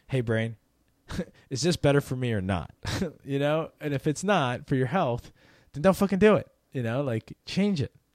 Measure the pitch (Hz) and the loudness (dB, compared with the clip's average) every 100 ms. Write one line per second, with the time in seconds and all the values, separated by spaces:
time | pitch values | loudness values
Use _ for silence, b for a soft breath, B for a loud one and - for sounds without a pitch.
0 | - 131 113 110 113 110 _ _ _ _ | -6 -4 0 -2 -2 -8 _ _ _ _
1 | - - - - - 120 165 - 143 143 | -10 -8 -8 -14 -10 -2 0 2 4 4
2 | - 127 123 107 92 92 - _ 101 - | 2 -2 -2 -2 -2 -2 -4 _ -6 -4
3 | 175 - - 139 143 156 147 - 151 139 | -6 -8 -6 -2 0 0 -4 -8 -6 -2
4 | 156 143 190 190 127 110 - 139 127 185 | -2 -2 0 2 0 -4 -2 -2 0 0
5 | 143 120 - b b b b 139 185 180 | 0 -2 -8 b b b b 0 2 4
6 | 196 190 214 180 - _ _ 135 113 127 | 2 4 6 6 0 _ _ -4 -2 -2
7 | 143 113 - - - 185 202 170 117 - | -2 -4 -4 -14 -6 -2 0 0 -4 -8
8 | _ | _